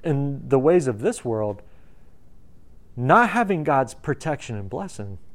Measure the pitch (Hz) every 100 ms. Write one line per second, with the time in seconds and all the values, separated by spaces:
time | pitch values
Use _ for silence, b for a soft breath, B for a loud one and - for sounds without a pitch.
0 | 170 139 143 139 127 135 143 180 131 104
1 | 151 240 123 110 107 98 - b b b
2 | b - - - - - - - - -
3 | 127 196 233 208 208 180 151 135 127 -
4 | - 139 160 147 - 110 98 - 190 -
5 | 101 95 -